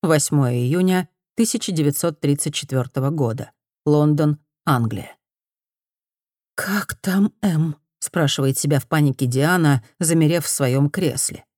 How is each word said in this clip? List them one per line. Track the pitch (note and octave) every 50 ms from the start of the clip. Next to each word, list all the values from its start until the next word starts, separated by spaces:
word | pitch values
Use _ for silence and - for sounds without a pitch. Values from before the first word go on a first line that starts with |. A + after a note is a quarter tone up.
Восьмое | - E3 D#3+ D3 - - - D3 C3+ B2 A#2+
июня | B2 B2 B2 D3+ F3+ F#3 F#3 F#3 F#3 F3+ _ _ _ _ _ _
тысяча | - A#3 A3 - A#3 - -
девятьсот | F#3 D#3+ D3 C#3+ C#3+ - - E3+ D#3+ _
тридцать | - C#3+ C#3+ C#3+ - D3+ D3
четвёртого | - - - C3 C3 A#2+ B2+ _ C#3 C3 C#3
года. | E3 D#3 C#3 A#2 A2+ B2 - - _ _ _ _ _ _ _
Лондон, | D3 D3 D3+ D3+ D3+ D3+ D3 D#3 D3+ D3 D3 _ _ _ _ _
Англия. | - C#3+ B2 A2+ G#2+ - - - - - _ _ _ _ _ _ _ _ _ _ _ _ _ _ _ _ _ _ _ _ _ _ _ _ _ _ _ _
"Как | - - G3 G3 G#3 F#3 - -
там | _ - F#3+ F#3 G3 G3+ G#3 _ _
М?" | - G3+ E3 D#3 D#3+ E3 D3 _ _ _ _ _
спрашивает | - - - F3 D#3 C#3+ - - C3+ C3+ C#3
себя | - - D3 C#3+ C#3+
в | -
панике | _ - D#3 D3 C#3+ C3 - C3+
Диана, | B2 A#2+ C3 C#3 D#3+ F3+ F3+ E3 D3 C#3 B2 - - _ _
замерев | F3+ D#3 E3+ E3 D#3+ D3 E3+ F3 D3+
в | -
своём | - - C#3+ B2+ B2+ C3+ C#3+ D3
кресле. | - G3 G3 D3 - C3 - - - - - _ _